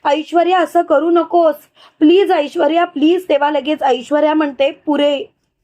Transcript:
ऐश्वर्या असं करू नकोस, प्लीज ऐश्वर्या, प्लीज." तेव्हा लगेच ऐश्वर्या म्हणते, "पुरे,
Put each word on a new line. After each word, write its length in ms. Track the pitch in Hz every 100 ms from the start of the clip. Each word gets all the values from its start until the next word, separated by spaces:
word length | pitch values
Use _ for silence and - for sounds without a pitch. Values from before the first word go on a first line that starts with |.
| 302
ऐश्वर्या 540 | 294 302 330 339 370
असं 220 | 311 339
करू 280 | 349 285 330
नकोस, 460 | 339 320 349 320 294 _ _ - _
प्लीज 320 | 302 359 359
ऐश्वर्या, 540 | 349 294 339 294 330 349
प्लीज." 440 | 311 302 359 370
तेव्हा 220 | 285 294
लगेच 320 | 294 269 302
ऐश्वर्या 500 | 269 254 233 294 302
म्हणते, 380 | 311 294 262 277
"पुरे, 520 | 311 - 285 294 277 - _ _ _